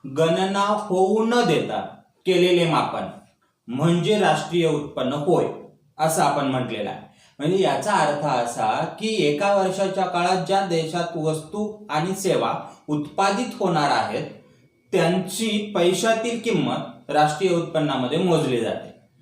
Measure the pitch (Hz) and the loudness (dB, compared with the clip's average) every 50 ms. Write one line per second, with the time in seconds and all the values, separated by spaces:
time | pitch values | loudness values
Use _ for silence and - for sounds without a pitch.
0 | _ 135 135 143 160 165 170 190 190 196 196 196 202 202 214 208 - - 180 185 | _ -10 0 2 2 2 4 2 0 0 0 0 0 0 0 -2 -2 -2 0 2
1 | 190 190 214 220 220 226 240 240 233 175 156 123 107 104 107 - - - - - | 2 2 2 2 2 2 2 2 4 4 2 2 0 -2 -6 -6 -6 -8 -14 -18
2 | _ _ _ _ _ 180 180 175 175 180 180 175 170 160 147 127 117 - - 107 | _ _ _ _ _ 0 2 4 4 4 4 4 4 2 2 0 0 0 -4 -6
3 | 98 95 - - - _ _ _ _ _ _ _ _ - 117 135 151 165 175 175 | -8 -8 -10 -14 -20 _ _ _ _ _ _ _ _ -8 -4 0 2 4 4 2
4 | 160 196 214 196 185 160 156 156 - - 165 175 165 156 147 147 147 139 - 139 | 2 2 2 4 4 2 2 2 0 -2 0 0 2 2 0 0 -4 -6 -6 -4
5 | 127 127 143 151 147 190 165 - - - - - - - - _ _ _ _ - | -2 -2 -2 -2 2 2 2 2 2 -2 -4 -8 -14 -18 -20 _ _ _ _ -2
6 | 156 160 151 - 160 143 - 143 135 135 131 127 120 - 110 104 101 98 - - | 0 0 2 2 2 2 2 0 0 0 0 -2 -2 -4 -4 -6 -6 -6 -8 -10
7 | - - _ _ _ _ _ _ 135 160 185 196 185 147 - - - 208 202 180 | -14 -20 _ _ _ _ _ _ -2 0 2 2 2 2 2 0 -2 0 0 2
8 | 156 151 147 - 165 147 131 120 120 117 120 127 113 107 117 139 160 - - - | 2 2 0 0 -2 -2 0 0 -2 -2 -2 -2 -2 -2 0 -2 -2 -6 -6 -6
9 | 214 220 220 208 156 147 147 147 196 202 202 196 190 190 185 196 196 190 185 196 | -4 -4 0 0 2 0 2 2 2 2 2 2 2 0 0 0 -2 -2 0 -2
10 | 185 180 - 175 175 180 185 - 165 - 190 196 196 180 170 165 160 151 - 175 | -2 0 0 0 0 2 0 0 0 0 0 0 0 0 0 -2 -2 -2 -2 -4
11 | 170 170 - 165 151 156 156 156 - - - 208 214 208 - - - - 147 156 | -4 -4 -4 -2 -2 -2 -2 -2 -6 -8 -6 -6 -4 -6 -6 -10 -10 -4 -2 -2
12 | 170 185 190 - - 185 151 123 113 - - - - - - - _ - 151 151 | -2 -2 -4 -2 0 0 2 2 0 0 -4 -6 -8 -12 -18 -18 _ -4 -4 -4
13 | 147 - - - 196 202 202 220 254 208 - - 214 185 170 156 143 139 - 117 | -4 -6 -2 0 0 2 2 0 -2 -4 -4 -2 -2 0 2 2 2 2 2 0
14 | - 101 107 123 151 - - - - _ _ _ _ _ _ _ _ _ - 185 | 0 -2 -4 -6 -6 -8 -12 -18 -20 _ _ _ _ _ _ _ _ _ 0 2
15 | 165 170 180 185 185 - - - 226 220 208 208 208 - - 175 175 180 185 - | 4 4 2 0 -2 -4 -4 -4 -2 -2 -2 -2 -4 -2 0 2 2 2 2 2
16 | - 226 226 226 233 240 226 - - 233 196 165 135 120 131 151 - - - - | 2 2 2 2 0 -4 -4 -4 -2 -2 0 0 0 0 -2 -4 -6 -10 -14 -18
17 | - - 143 151 151 151 151 - 196 185 175 170 160 147 - 160 151 147 135 127 | -10 -2 2 4 4 4 2 0 0 2 2 2 0 -2 -2 -2 0 0 0 -2
18 | - - 143 170 190 180 165 151 147 139 127 117 113 101 95 - - - - - | -2 -2 0 0 2 2 2 2 2 0 0 0 -2 -2 -4 -6 -10 -14 -18 -20
19 | _ _ _ _ | _ _ _ _